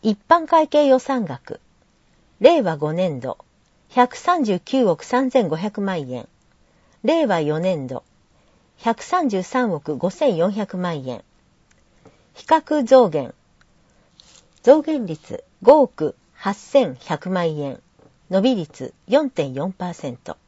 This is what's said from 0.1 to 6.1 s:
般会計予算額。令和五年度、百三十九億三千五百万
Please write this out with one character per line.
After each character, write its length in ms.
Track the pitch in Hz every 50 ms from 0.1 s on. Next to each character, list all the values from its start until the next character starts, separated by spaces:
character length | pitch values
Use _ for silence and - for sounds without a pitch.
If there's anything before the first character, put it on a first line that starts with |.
| 208 - _ _
般 180 | 330 339 320
会 220 | 302 - 320 311 302
計 180 | - 302 294
予 120 | 277 262 254
算 260 | - - 269 254 214
額。 360 | 170 131 123 _ - - - _ _ _ _ _ _ _ _ _ _ _ _ _ _ _ _
令 220 | 190 285 349 320
和 160 | 233 175 160
五 160 | 147 147 151 160
年 260 | 170 185 180 147 127
度、 200 | 117 131 90 _ - _ _ _ _ _ _ _ _ _
百 260 | - 247 247 247 -
三 280 | - - - 359 349 277
十 160 | 214 190 180
九 240 | _ - - 269 247
億 200 | 196 165 - -
三 260 | - - 247 269 254
千 180 | - 269 214 160
五 80 | 156
百 240 | 156 185 214 208 -
万 300 | 202 196 190 170 143 127